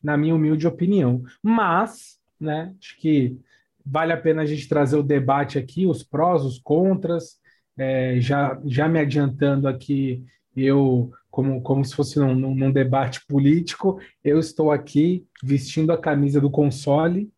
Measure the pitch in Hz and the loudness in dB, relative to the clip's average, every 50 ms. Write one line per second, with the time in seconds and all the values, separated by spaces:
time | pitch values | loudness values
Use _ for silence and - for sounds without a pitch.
0 | - 147 147 143 151 160 165 160 156 151 156 156 147 170 - - 175 175 208 196 | -2 -2 0 0 2 2 2 2 2 2 0 0 0 -2 -2 -2 -2 0 2 2
1 | 156 123 123 127 127 123 - _ _ 208 226 233 214 180 165 175 220 220 - - | 2 2 0 -2 -4 -10 -20 _ _ 0 2 2 2 2 2 0 0 -2 -6 -18
2 | - - - _ _ _ _ _ 156 156 151 151 165 185 190 - - - - _ | -20 -20 -20 _ _ _ _ _ -6 -6 -4 -4 -6 -10 -14 -20 -20 -20 -20 _
3 | - 160 156 143 131 123 127 127 _ _ _ _ _ _ _ _ _ 139 135 156 | -2 2 2 2 2 0 -2 -6 _ _ _ _ _ _ _ _ _ -4 -2 -2
4 | 160 165 165 165 165 160 160 156 156 147 151 147 127 - 151 147 143 131 139 151 | 0 0 -2 0 2 0 0 2 0 -2 -4 -6 -4 -2 0 2 2 2 2 0
5 | 147 143 151 139 131 127 139 143 143 139 - 143 123 - - 170 190 185 156 - | 2 2 0 0 2 2 0 0 0 -2 -4 -6 -6 -6 -4 -2 0 0 0 -2
6 | - _ - 147 156 175 180 160 139 135 123 - _ - 147 160 180 190 190 185 | -6 _ -2 0 0 2 2 0 0 -2 -6 -8 _ 0 0 2 4 2 2 0
7 | 190 185 175 165 160 - - _ _ _ _ _ _ _ _ - 131 131 131 131 | -2 -4 -4 -4 -6 -10 -20 _ _ _ _ _ _ _ _ -6 -4 -2 -2 -2
8 | 127 131 127 123 117 113 143 143 143 135 135 139 131 147 123 131 147 156 165 165 | 0 0 0 0 0 0 0 0 0 -2 -2 -6 -6 -4 0 0 2 2 2 2
9 | 151 143 127 147 143 135 131 - 147 143 139 139 139 139 131 131 - - 143 139 | 0 2 0 0 0 0 0 0 0 2 2 2 0 -2 -4 -4 -4 -4 -2 -2
10 | 135 135 123 127 127 - _ _ _ _ _ 131 131 135 139 143 139 135 127 123 | -2 -4 -4 -8 -10 -16 _ _ _ _ _ -2 0 2 4 4 4 4 2 2
11 | 120 123 - - _ _ - - 131 139 135 127 127 - 135 135 139 - - - | 0 -2 -8 -20 _ _ -6 -4 -2 -2 -2 -4 -2 -2 0 0 0 -2 -2 -4
12 | 143 139 - 147 143 135 127 131 131 135 135 131 135 135 131 139 131 127 131 135 | -4 -2 0 0 2 2 2 0 0 -2 -2 0 0 2 2 2 2 2 0 0
13 | 135 123 127 - - _ 143 139 139 139 151 170 170 - - - - 196 190 190 | -2 -2 -6 -10 -12 _ -2 2 4 4 4 2 0 -4 -10 -2 -2 -2 -2 -2
14 | - - _ _ _ 143 147 160 160 156 - - 156 151 151 135 143 - - 147 | -10 -20 _ _ _ 2 2 2 0 -2 -2 0 0 2 2 0 -4 -2 0 2
15 | 151 170 180 180 - _ _ - - 131 139 139 - - - 160 160 156 170 160 | 2 2 0 -2 -6 _ _ -14 -4 -2 -2 -2 -2 -4 -4 -2 0 0 0 0
16 | - 160 147 143 143 139 139 147 135 143 139 - 147 143 - - - 147 139 147 | 0 -2 0 0 0 2 2 2 2 2 2 2 0 0 0 -2 -2 0 0 2
17 | 160 170 175 190 208 214 _ | 2 0 0 -2 -6 -8 _